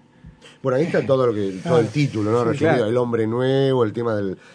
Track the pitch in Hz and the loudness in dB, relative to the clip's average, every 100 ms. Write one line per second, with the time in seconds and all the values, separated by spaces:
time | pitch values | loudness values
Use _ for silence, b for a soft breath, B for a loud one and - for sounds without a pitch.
0 | _ _ - - B - 131 127 - 175 | _ _ -20 -20 B -8 -2 0 0 -2
1 | 113 131 123 104 98 95 170 123 107 147 | 0 2 2 0 -4 -4 0 2 2 0
2 | 139 107 107 120 117 120 160 139 107 120 | -2 0 0 0 0 0 2 2 2 0
3 | 123 113 110 120 131 135 135 127 110 110 | 0 -2 -2 0 0 2 2 2 0 -2
4 | 117 107 98 87 B | -4 -2 -4 -8 B